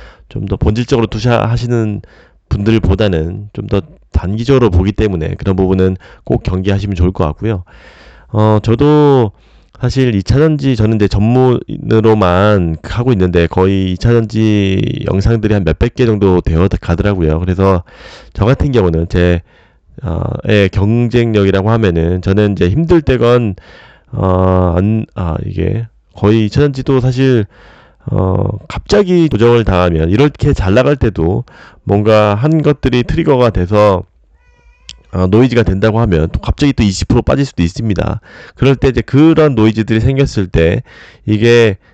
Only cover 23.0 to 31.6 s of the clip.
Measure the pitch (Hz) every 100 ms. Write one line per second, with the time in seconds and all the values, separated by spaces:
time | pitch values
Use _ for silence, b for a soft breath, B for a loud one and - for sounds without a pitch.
23 | 147 123 120 123 113 92 B B B B
24 | _ 104 95 92 92 92 90 87 101 110
25 | - - 87 78 98 92 87 104 117 _
26 | _ - 104 113 107 - 147 135 127 131
27 | 127 127 135 123 98 b b b b b
28 | - 101 95 98 98 101 - - - 208
29 | 185 180 160 117 117 120 101 90 90 80
30 | 82 104 147 - 147 - 95 107 135 147
31 | 120 90 82 113 - B